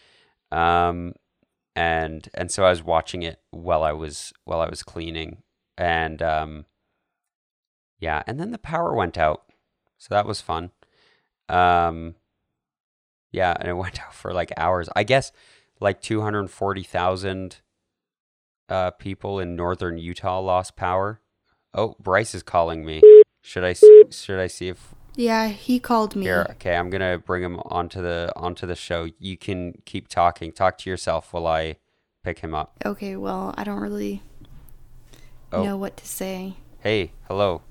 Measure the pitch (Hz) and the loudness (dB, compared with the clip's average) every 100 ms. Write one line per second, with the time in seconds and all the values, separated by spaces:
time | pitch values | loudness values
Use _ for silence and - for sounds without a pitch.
0 | _ _ _ _ _ 78 82 87 87 87 | _ _ _ _ _ -2 0 2 0 -4
1 | 87 - _ _ _ _ _ - 82 80 | -10 -16 _ _ _ _ _ -6 -4 -2
2 | 80 80 - - 87 - 95 87 80 82 | -4 -10 -14 -12 -8 0 2 2 0 -2
3 | - 92 82 - _ 85 85 80 78 76 | -2 -8 -10 -12 _ -14 -4 -2 -2 -4
4 | 78 73 - - - 82 82 85 - - | -10 -14 -18 -20 -10 -6 -6 -8 -16 -14
5 | 82 80 80 82 _ _ _ - 87 82 | -12 -10 -12 -14 _ _ _ -8 -4 -2
6 | 80 78 82 78 78 76 - _ _ _ | -4 -6 -4 -4 -6 -12 -20 _ _ _
7 | _ _ _ _ _ _ _ _ _ _ | _ _ _ _ _ _ _ _ _ _
8 | 82 78 - 127 196 240 - 160 170 135 | -8 -6 -6 -10 -10 -12 -8 -6 -4 -2
9 | 90 90 78 76 _ _ _ _ _ _ | -4 0 -2 -2 _ _ _ _ _ _
10 | - 101 101 101 - 82 90 - _ _ | -4 -2 -2 -6 -8 -8 -8 -16 _ _
11 | _ _ _ _ - 90 90 87 85 82 | _ _ _ _ -4 2 4 4 0 -4
12 | 82 85 _ _ _ _ _ _ _ _ | -12 -16 _ _ _ _ _ _ _ _
13 | _ _ _ - 90 82 87 87 92 - | _ _ _ -4 -2 -2 -4 -6 -8 -12
14 | - - - 90 82 - 82 90 82 - | -18 -14 -8 -6 -6 -4 -2 -2 -2 -4
15 | 107 131 131 - _ _ _ _ 101 98 | 0 0 0 -10 _ _ _ _ -4 -4
16 | - 110 107 104 95 - 98 98 90 90 | -4 -4 -2 -4 -6 -6 -6 -6 -6 -4
17 | 90 92 95 95 92 - _ _ _ _ | -2 -2 -6 -8 -10 -16 _ _ _ _
18 | _ _ _ _ _ _ _ 95 92 - | _ _ _ _ _ _ _ -4 -4 -6
19 | 98 92 101 101 87 87 87 92 92 85 | -12 -10 -8 -6 -6 -6 -6 -4 -6 -8
20 | 82 87 92 92 95 92 92 - 92 92 | -10 -10 -6 -4 -2 -2 -2 -6 -4 -2
21 | 101 110 _ _ _ _ _ - 110 - | -4 -8 _ _ _ _ _ -4 -4 -6
22 | - 92 113 92 - 90 85 80 78 78 | -2 0 0 -8 -4 -2 -2 -4 -10 8
23 | 415 427 - _ - - - - 427 427 | 12 12 12 _ -12 -4 -4 10 12 12
24 | 208 - - 95 92 - 180 87 - - | 12 6 -8 -6 -6 -6 -10 -12 -18 -20
25 | - - 240 220 220 208 - 247 - 233 | -16 -6 -2 -2 -4 -6 -4 -4 0 0
26 | 214 208 190 180 85 - 92 87 90 92 | 0 -4 -2 0 -2 -6 -4 -4 -4 -4
27 | 92 87 - 90 90 87 - 87 87 95 | -4 -4 -6 -6 -6 -10 -8 -6 -6 -8
28 | 87 85 85 - 87 87 90 87 - 85 | -6 -6 -6 -6 -8 -8 -10 -10 -8 -6
29 | 82 - 95 90 - 92 87 - - 98 | -8 -12 -14 -12 -8 -8 -8 -12 -14 -14
30 | - - 85 85 82 - 92 - - 90 | -8 0 0 0 -10 -4 -4 -4 -8 -8
31 | - 82 - 87 82 80 80 76 _ _ | -4 -6 -6 -6 -4 -2 -4 -10 _ _
32 | _ _ 90 85 82 78 - - 208 202 | _ _ -12 -10 -8 -8 -10 -10 -10 -10
33 | 202 190 196 185 190 - 202 202 208 208 | -12 -10 -8 -8 -8 -10 -8 -8 -8 -8
34 | 202 202 - - - - - - - - | -8 -10 -14 -20 -20 -20 -20 -20 -20 -20
35 | - - - - - 185 196 196 196 - | -20 -20 -20 -20 -10 -6 -4 -6 -10 -14
36 | - - 190 185 190 185 - - 104 107 | -16 -12 -10 -10 -12 -16 -20 -10 -4 -4
37 | 85 - - 98 101 82 - | -4 -10 -10 -2 -2 -4 -10